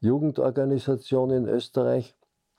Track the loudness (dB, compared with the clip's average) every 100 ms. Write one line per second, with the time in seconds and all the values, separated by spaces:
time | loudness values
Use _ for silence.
0 | 0 2 0 0 0 0 0 0 -2 -4
1 | 0 0 2 0 0 -2 -2 -2 0 0
2 | -4 _ _ _ _